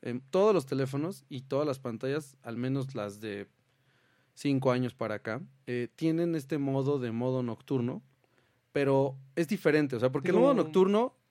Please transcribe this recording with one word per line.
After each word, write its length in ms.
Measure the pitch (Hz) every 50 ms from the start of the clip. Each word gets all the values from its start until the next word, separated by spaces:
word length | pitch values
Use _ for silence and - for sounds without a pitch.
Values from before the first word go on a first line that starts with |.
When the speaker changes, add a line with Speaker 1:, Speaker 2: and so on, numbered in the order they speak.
| -
Speaker 1:
en 180 | 123 120 127
todos 320 | 135 - - 185 202 220 202
los 140 | 170 131
teléfonos 580 | - 143 135 135 135 139 139 156 180 196 - - -
y 140 | 147 127 135
todas 240 | - 135 139 151
las 120 | 151 127 135
pantallas, 580 | - 123 113 113 - 131 139 156 147 - - _ -
al 140 | 117 113
menos 380 | 117 123 131 135 139 127 135 -
las 240 | 110 104 104 101 104
de 260 | 110 107 101 101 98 - _ _ _ _ _ _ _ _ _ _ _ _ _ _ _ _ _
cinco 380 | - - 143 139 131 131 131 123
años 220 | 127 127 120 -
para 220 | - 117 107 107
acá, 240 | 104 - 113 107 139 190 - _ _ -
eh, 220 | - 123 123 120 - _
tienen 380 | - 160 160 160 165 170 170 165
este 240 | 156 135 135 165 147
modo 400 | 139 135 135 135 131 143 143 135
de 140 | 123 117 110
modo 300 | 117 123 127 131 131 123
nocturno, 600 | 117 110 - - - 139 127 120 123 156 208 - _ _ _ _ _ _ _ _ _ _ _ _ _ -
pero 440 | 147 139 139 135 135 139 135 135 - - - -
es 120 | 170 170 -
diferente, 480 | 214 - - 156 147 151 151 135 127
o 40 | 110
sea, 100 | 120 127 127
porque 160 | 143 135 180
el 60 | 180
Speaker 2:
Como 120 | 214 247
Speaker 1:
modo 80 | 285 269
nocturno 640 | 208 156 156 156 185 190 190 202 220 247 262 _ _ _ _